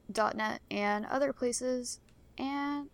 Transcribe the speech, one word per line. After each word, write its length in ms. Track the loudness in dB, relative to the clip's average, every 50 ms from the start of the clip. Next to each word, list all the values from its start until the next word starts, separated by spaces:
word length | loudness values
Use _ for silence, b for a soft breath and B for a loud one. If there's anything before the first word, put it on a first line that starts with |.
| -14 -4
dot 260 | 0 2 2 4 2
net 240 | 2 0 -2 -2 -4 -6 -4
and 340 | -2 0 2 2 2 2 0
other 260 | 0 0 2 2 2 2
places, 680 | 0 0 0 0 0 0 0 0 0 -2 -6 -8 -10 -12 -18 -20 -20 -20 -16 -8 -6
and 500 | -4 -2 -2 0 0 0 0 -2 -4 -6